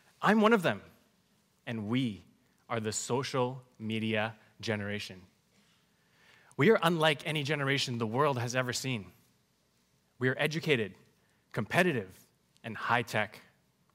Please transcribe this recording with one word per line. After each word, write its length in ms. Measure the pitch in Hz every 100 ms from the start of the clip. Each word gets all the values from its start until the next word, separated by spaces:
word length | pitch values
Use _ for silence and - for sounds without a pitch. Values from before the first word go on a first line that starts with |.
| _ _
I'm 220 | 160 220
one 100 | 214
of 80 | 226
them, 220 | 160 101 - _ _ _ _ _ _ _ -
and 220 | 113 104
we 360 | 127 123 95 - _ _ _ -
are 120 | 117
the 120 | 110
social 680 | - - 127 131 135 123 135 - _
media 560 | 110 110 110 110 110 110 - _
generation. 640 | 110 107 101 104 - 92 92 _ _ _ _ _ _ _ _ _ _ - _ -
We 100 | 156
are 100 | 220
unlike 440 | 165 170 160 151 170
any 160 | 151
generation 540 | 139 151 135 139 135 117
the 100 | 113
world 320 | 120 151 123
has 160 | 120
ever 200 | 127 123
seen. 320 | 113 135 117 92 - _ _ _ _ _ _ _ _ _ _
We 100 | 127
are 80 | 131
educated, 540 | 151 156 156 131 101 95 _ _ _ _ _
competitive, 580 | - 107 165 185 131 92 - _ _ _ _
and 140 | 113 104
high-tech. 640 | - 120 117 113 104 - - _ _ _ _